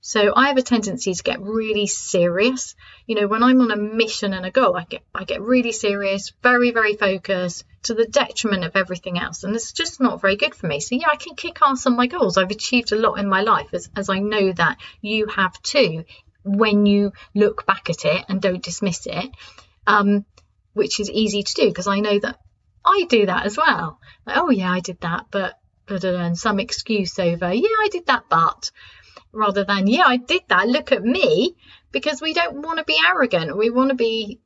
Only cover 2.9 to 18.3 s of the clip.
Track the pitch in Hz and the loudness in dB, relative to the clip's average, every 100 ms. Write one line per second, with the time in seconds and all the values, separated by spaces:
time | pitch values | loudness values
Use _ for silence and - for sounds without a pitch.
2.9 | - - 214 202 220 247 254 240 208 208 | -20 -6 -2 0 2 4 6 4 0 -2
3.9 | 220 220 - 202 190 185 262 226 180 170 | 0 -2 0 -4 -4 -2 2 2 0 -6
4.9 | - _ - 196 - 208 254 233 220 208 | -14 _ -12 -6 -6 2 2 2 -2 -2
5.9 | 202 196 196 - _ 247 247 247 233 214 | 0 -2 -4 -6 _ 2 4 4 2 0
6.9 | 208 202 190 - 185 180 - - - - | 0 0 -2 -2 -2 -2 -6 -16 -12 -6
7.9 | 220 226 285 254 - 220 190 175 196 185 | -2 2 2 0 -4 -2 -2 0 -2 -2
8.9 | 180 190 175 - 165 190 220 - - 330 | -6 -6 -6 -6 -8 -6 -6 -6 -6 -6
9.9 | - 254 - 196 202 302 - 170 147 - | 0 0 2 0 0 -2 -4 -6 -6 -4
10.9 | 247 330 302 339 285 339 - 294 262 269 | -2 0 -2 -6 -12 -12 2 2 2 0
11.9 | 240 247 349 220 175 185 202 - 247 233 | 2 0 2 2 2 0 -4 0 0 2
12.9 | 214 220 - 202 190 214 180 - 180 - | 0 0 0 0 0 2 0 0 -8 -8
13.9 | - 196 190 202 214 190 175 165 - - | -8 -4 -2 0 2 0 2 -2 -2 -14
14.9 | - 208 220 214 - 185 - - 294 208 | -12 -4 -2 -2 -2 -2 -4 -2 2 2
15.9 | 160 160 - _ _ 196 202 220 208 202 | 0 -12 -20 _ _ -4 2 4 4 4
16.9 | 202 202 - - 202 208 - - 196 - | 4 2 -4 -8 2 2 2 -4 -4 -4
17.9 | 165 - 175 - | -2 0 -2 -2